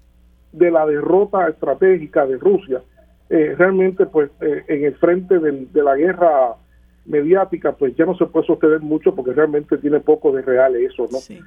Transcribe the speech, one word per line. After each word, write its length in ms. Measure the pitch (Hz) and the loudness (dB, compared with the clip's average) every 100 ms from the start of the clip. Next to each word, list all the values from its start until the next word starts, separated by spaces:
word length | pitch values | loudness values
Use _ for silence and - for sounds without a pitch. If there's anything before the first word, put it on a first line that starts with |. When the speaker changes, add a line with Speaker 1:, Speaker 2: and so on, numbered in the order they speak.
| _ _ _ _ _ | _ _ _ _ _
Speaker 1:
de 200 | 156 175 | 0 2
la 140 | 165 | 2
derrota 640 | 156 147 147 185 202 196 170 | 0 -2 0 0 0 0 -2
estratégica 800 | 156 - 135 190 180 147 160 135 | -4 -4 0 2 0 0 -2 -2
de 120 | 131 | 0
Rusia. 440 | 185 196 - 127 - _ _ _ - | 0 0 -2 -8 -10 _ _ _ -2
Eh, 240 | 165 151 139 | 0 0 0
realmente, 480 | 185 190 190 185 185 | 0 2 0 0 -2
pues, 240 | 156 143 - | 0 -2 -4
eh, 240 | 160 147 - | -6 -6 -4
en 160 | 151 | -2
el 100 | 143 135 | -2 0
frente 420 | 170 180 180 185 | 0 0 0 0
del, 340 | 156 139 131 | 0 -4 -4
de 100 | 151 | 0
la 140 | 143 139 | 0 2
guerra 600 | 175 180 170 143 123 113 _ _ _ _ | 0 2 2 2 0 -2 _ _ _ _
mediática, 680 | - 151 151 190 190 165 151 | -6 -2 2 0 0 -4 -4
pues 220 | 127 135 123 | -2 -4 0
ya 80 | |
no 120 | 165 180 | -2 0
se 100 | 170 | -2
puede 200 | 160 151 | -2 -2
sostener 340 | 156 156 156 | 0 2 0
mucho 340 | 151 151 190 | -2 -2 -2
porque 180 | 190 127 | -2 -4
realmente 460 | 135 156 147 147 139 | 0 0 -2 -4 -4
tiene 220 | 143 147 | -2 -2
poco 320 | 147 151 156 | 0 0 2
de 100 | 135 | -2
real 340 | 127 127 131 120 | 0 2 2 2
eso, 320 | 127 - 113 | -4 -4 -6
¿no? 80 | 131 | -8
Speaker 2:
Sí. 220 | - 107 | -12 -20